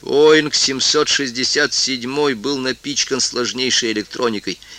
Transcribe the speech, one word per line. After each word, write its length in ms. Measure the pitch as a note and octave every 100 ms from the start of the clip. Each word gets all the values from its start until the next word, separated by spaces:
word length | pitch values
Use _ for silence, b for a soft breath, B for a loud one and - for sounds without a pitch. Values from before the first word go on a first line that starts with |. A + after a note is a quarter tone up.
Боинг 540 | - C3 D3+ D#3 D3+ -
семьсот 520 | - C3 - D3+ D3+
шестьдесят 680 | - C#3 A#2 B2 - D3 -
седьмой 580 | - C3 A#2+ C#3+ D3
был 240 | A#2+ A#2 C#3
напичкан 640 | C3 B2 - C3+ - C3
сложнейшей 680 | - A#2+ A#2+ A2 C3 A#2 A#2+
электроникой. 680 | G#2+ G2+ A#2+ B2 G#2+ - F2+ B